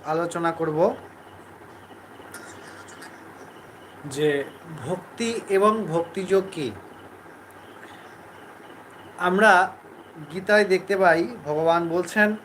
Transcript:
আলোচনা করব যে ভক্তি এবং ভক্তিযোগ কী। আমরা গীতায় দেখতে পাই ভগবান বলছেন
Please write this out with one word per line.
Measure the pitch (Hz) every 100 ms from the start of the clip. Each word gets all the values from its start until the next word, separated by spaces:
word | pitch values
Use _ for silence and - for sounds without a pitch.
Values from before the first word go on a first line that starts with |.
| 147
আলোচনা | 160 165 175 165
করব | 165 160 151 196 262 - - - - - - - - - - - - - - - - - - - - - - - - - - - - - - 147
যে | 131 151 143 - - 165 156 123
ভক্তি | 180 - - 233 226 -
এবং | 196 208 220 180
ভক্তিযোগ | 165 - 196 180 190 190
কী। | 165 131 98 - - - - - - - - - - - - - - - - - - - - - - - -
আমরা | 180 190 214 180 190 - - - - - 147
গীতায় | 175 190 208 196
দেখতে | 185 185 196
পাই | 185 165 170 240 147
ভগবান | 151 160 170 170
বলছেন | 170 180 220 208 214